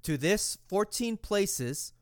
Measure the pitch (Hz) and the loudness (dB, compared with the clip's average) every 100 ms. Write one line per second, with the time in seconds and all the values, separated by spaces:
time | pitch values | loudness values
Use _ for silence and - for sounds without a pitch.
0 | - 147 151 214 - - - 190 208 - | 0 0 2 2 0 -6 -2 0 0 0
1 | 233 220 - 202 202 - 123 143 - - | -2 -2 0 2 2 0 -4 -4 -8 -12